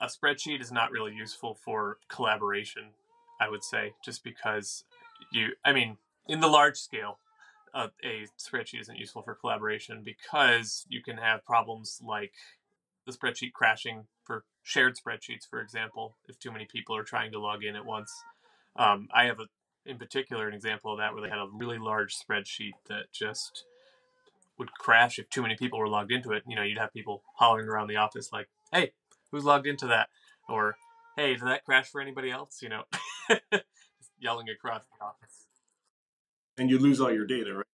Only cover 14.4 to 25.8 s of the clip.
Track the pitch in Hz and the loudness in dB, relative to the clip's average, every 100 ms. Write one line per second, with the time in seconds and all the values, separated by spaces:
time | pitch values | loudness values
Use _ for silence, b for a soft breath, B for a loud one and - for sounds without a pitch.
14.4 | - _ - - 127 123 - 110 - 113 | -10 _ -2 4 4 4 -4 -8 -8 -14
15.4 | - 117 104 117 110 113 110 113 - - | -10 -10 -8 -6 -8 -8 -12 -12 -20 -16
16.4 | 123 110 107 120 - 110 104 113 110 107 | -12 -12 -10 -10 -6 -6 -4 -4 -4 -4
17.4 | 104 104 107 104 110 110 107 - - b | -6 -4 -6 -8 -8 -10 -10 -16 -20 b
18.4 | b b b - 113 101 101 120 123 110 | b b b 2 4 4 2 4 4 2
19.4 | 110 _ _ _ - 127 117 135 131 117 | -8 _ _ _ -14 -14 -6 -6 -4 -4
20.4 | 107 104 110 107 107 107 107 110 107 104 | -4 -4 -4 -4 -4 -4 -2 -4 -6 -6
21.4 | 98 107 120 117 110 107 101 - - 104 | -6 -6 -8 -6 -2 0 0 -4 -4 -4
22.4 | 101 - 107 92 - 104 - - 107 107 | -4 -8 -10 -12 -10 -10 -10 -8 -6 -6
23.4 | - - - b b b b b b _ | -10 -12 -20 b b b b b b _
24.4 | _ - 123 - - 113 120 - 107 - | _ -12 -12 -6 6 8 8 4 -6 -2
25.4 | 117 110 123 117 | -2 0 -2 0